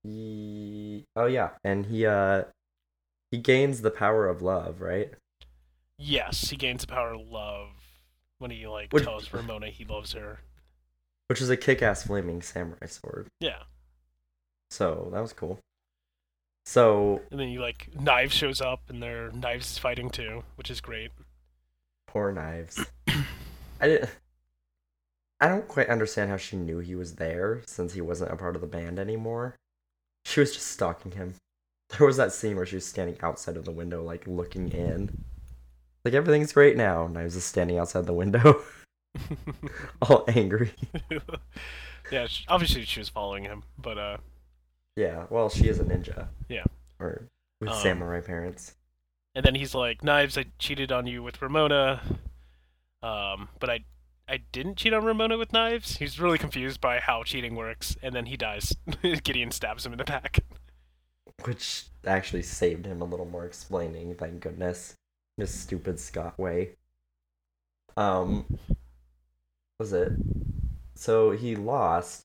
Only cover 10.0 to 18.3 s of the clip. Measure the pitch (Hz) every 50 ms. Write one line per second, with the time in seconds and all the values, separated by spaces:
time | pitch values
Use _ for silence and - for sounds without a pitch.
10 | 104 - - 113 104 104 107 - - - - _ _ _ _ _ _ _ _ _
11 | _ _ _ _ _ - 117 107 131 123 127 127 - - 131 - 123 107 98 -
12 | - - 101 101 87 87 85 87 87 - - 90 87 85 78 - - 82 - -
13 | - - - - - - _ _ 170 147 - - - - - _ _ _ _ _
14 | _ _ _ _ _ _ _ _ _ _ _ _ _ _ - - 104 85 78 82
15 | 85 87 92 101 113 113 - - - - 95 - _ _ _ _ _ _ _ _
16 | _ _ _ _ _ _ _ _ _ _ _ _ _ - - 127 120 110 107 104
17 | 104 104 101 - - - 139 139 135 123 123 123 123 120 117 - - - - 143
18 | 139 147 127 123 127 139